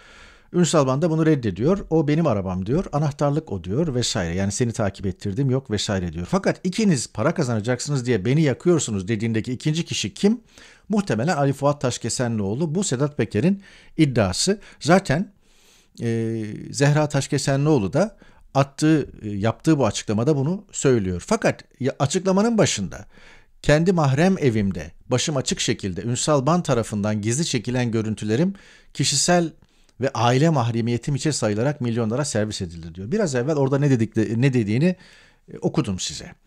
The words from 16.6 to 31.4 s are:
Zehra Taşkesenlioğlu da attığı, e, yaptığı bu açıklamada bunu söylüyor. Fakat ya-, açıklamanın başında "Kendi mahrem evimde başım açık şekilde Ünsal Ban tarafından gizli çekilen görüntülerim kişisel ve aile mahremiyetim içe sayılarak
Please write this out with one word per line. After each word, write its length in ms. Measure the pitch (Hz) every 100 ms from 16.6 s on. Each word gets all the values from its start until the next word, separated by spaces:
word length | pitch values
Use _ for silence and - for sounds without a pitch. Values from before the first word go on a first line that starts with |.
| 104
Zehra 380 | 104 143 147 151
Taşkesenlioğlu 840 | 143 - 143 - 139 147 147 95
da 240 | 143 220 - - - -
attığı, 560 | 139 135 - 151 156 - -
e, 80 | 107
yaptığı 480 | 101 110 - 160 151
bu 80 | 110
açıklamada 500 | - - 107 127 143
bunu 300 | 139 190 -
söylüyor. 520 | - 139 123 92 87 -
Fakat 380 | - 175 - - -
ya-, 160 | 127 -
açıklamanın 580 | 143 185 185 190 226 220
başında 480 | 147 - 95 87 - - - - _ _
"Kendi 300 | - 151 170
mahrem 460 | 175 143 131 180 190
evimde 520 | 143 110 98 87 - - -
başım 300 | 123 - 143
açık 220 | - -
şekilde 420 | - 117 101 90
Ünsal 440 | 107 123 - 147 131
Ban 180 | 175
tarafından 580 | 160 117 107 104 104 107
gizli 240 | 104 127 165
çekilen 460 | 123 101 127 120
görüntülerim 600 | 110 110 104 107 113 185 196 - - -
kişisel 600 | - 139 147 - 175 160 - _ _ _ -
ve 80 | 127
aile 360 | - 120 131 165
mahremiyetim 640 | 151 117 117 113 120 - 139
içe 160 | 156
sayılarak 500 | 143